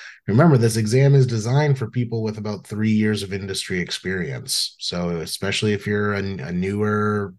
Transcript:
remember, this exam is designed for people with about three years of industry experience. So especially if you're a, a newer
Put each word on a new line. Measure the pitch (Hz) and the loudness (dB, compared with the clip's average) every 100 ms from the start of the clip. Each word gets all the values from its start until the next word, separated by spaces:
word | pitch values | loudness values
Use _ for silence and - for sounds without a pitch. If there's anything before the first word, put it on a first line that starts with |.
| - - - | -18 -12 0
remember, | 110 165 127 | 4 6 6
this | 113 113 | 4 2
exam | 110 127 139 139 | 2 4 6 6
is | 117 | 4
designed | 113 110 139 151 135 | 2 0 2 2 0
for | 110 | -2
people | 127 117 113 | -4 -4 -4
with | 110 104 | -4 -6
about | 107 101 - | -8 -8 -8
three | 104 110 | -2 2
years | 107 107 104 | 2 2 0
of | 98 | -4
industry | 98 95 92 - 92 | -6 -6 -8 -4 -4
experience. | 85 - 92 92 78 64 - - - - | -4 -6 -6 -6 -6 -8 -6 -4 -4 -6
So | - 87 87 85 | -8 -4 -4 -4
especially | 80 - 98 98 107 | -6 -6 -4 -2 0
if | 101 104 | -2 -2
you're | 104 104 101 | -2 -2 -2
a, | |
a | 98 95 85 | -4 -6 -6
newer | 87 95 101 104 104 104 104 98 | -4 -2 -2 -2 0 0 -2 -4